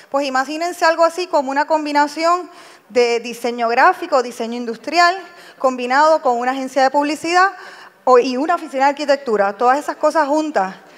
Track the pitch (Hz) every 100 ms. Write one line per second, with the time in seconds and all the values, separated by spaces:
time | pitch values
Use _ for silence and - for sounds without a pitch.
0 | - 277 285 254 262 311 349 349 330 330
1 | 330 339 359 330 262 277 294 311 302 294
2 | 294 294 330 359 349 - - - - 214
3 | 240 233 240 233 247 240 233 240 320 370
4 | 339 277 247 233 226 240 233 226 - 320
5 | 349 381 339 - - - 262 254 247 262
6 | 311 311 294 240 247 269 262 277 262 285
7 | 294 302 320 359 392 370 - - - _
8 | - 254 262 247 320 339 320 269 269 285
9 | 294 277 262 208 196 208 240 269 294 302
10 | 302 320 285 302 311 285 190 190 -